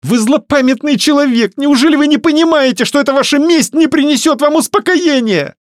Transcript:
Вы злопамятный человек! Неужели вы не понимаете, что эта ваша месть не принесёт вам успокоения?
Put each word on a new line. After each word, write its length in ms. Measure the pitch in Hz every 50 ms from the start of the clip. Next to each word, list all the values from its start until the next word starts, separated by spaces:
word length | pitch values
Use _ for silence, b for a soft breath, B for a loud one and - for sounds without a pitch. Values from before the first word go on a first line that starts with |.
Вы 160 | - 127 220 247
злопамятный 760 | 214 214 277 311 302 _ 294 285 262 254 269 220 - 302 294
человек! 560 | 208 - - 302 285 285 277 240 233 226 196 _
Неужели 400 | - 277 294 285 240 254 330 302
вы 100 | 277 294
не 120 | 294 302 277
понимаете, 640 | - 330 294 311 330 330 320 302 269 262 254 - 240
что 160 | - - 285
эта 120 | 285 285
ваша 260 | 269 277 262 - - 285
месть 360 | 294 330 339 320 - - -
не 120 | 302 320
принесёт 540 | 285 - 320 277 294 302 247 - 330 294 269
вам 160 | 285 294 302
успокоения? 1000 | 320 - - - 403 - - 370 302 359 330 285 262 233 220 196 165 139 - - _